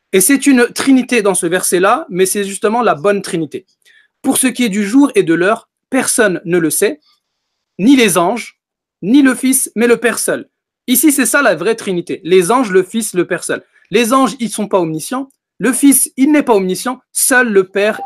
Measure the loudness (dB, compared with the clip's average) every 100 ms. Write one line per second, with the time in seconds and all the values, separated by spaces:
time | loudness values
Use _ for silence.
0 | _ 0 2 2 2 2 2 0 2 2
1 | 2 0 0 -2 -2 -2 -2 0 2 0
2 | -2 -2 -2 -2 -6 -4 -2 0 0 0
3 | 0 -2 -4 -6 -6 -10 -18 _ _ _
4 | _ _ -4 0 -2 -2 -2 -2 0 2
5 | 4 2 0 2 0 -2 -6 _ _ -4
6 | -2 0 0 -2 -2 -2 0 -2 -2 -4
7 | _ _ _ _ _ _ _ -2 4 4
8 | 4 2 0 -4 -10 -20 _ _ _ _
9 | 0 4 4 2 0 -2 -4 0 2 2
10 | 0 -2 -4 -6 -8 _ _ _ -4 0
11 | 2 2 0 0 2 0 -2 -4 -4 -6
12 | -6 -8 0 2 4 0 2 0 0 -4
13 | -4 -4 -4 -4 -6 -8 -10 _ _ -2
14 | 2 2 0 -2 -6 -6 -2 -2 -2 -4
15 | -8 -8 -10 _ _ -4 -2 2 4 4
16 | 0 0 2 2 2 0 0 -4 -6 -8
17 | _ -6 0 2 2 2 0 0 -2 -2